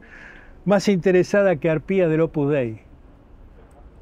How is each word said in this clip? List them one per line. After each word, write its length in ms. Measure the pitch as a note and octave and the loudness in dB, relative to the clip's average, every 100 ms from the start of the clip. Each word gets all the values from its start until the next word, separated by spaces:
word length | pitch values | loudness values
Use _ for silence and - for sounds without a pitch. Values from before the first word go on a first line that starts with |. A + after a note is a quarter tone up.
| - - - | -20 -20 -20
<laughs> 380 | - - - - | -20 -20 -10 -2
más 200 | G3+ - | 0 2
interesada 680 | G3 F#3+ F3+ E3+ G3+ G3 D#3+ | 0 2 2 2 2 0 0
que 140 | E3+ | -2
Arpía 380 | D#3 - G3 F3 | -2 -2 0 0
del 120 | D#3 | 0
Opus 300 | D#3+ D#3+ C#3+ | -2 -2 -2
Dei. 300 | D3 A#2+ A2 - - - - - - - - - - - - | -2 -4 -8 -18 -20 -20 -20 -20 -20 -20 -20 -20 -20 -20 -20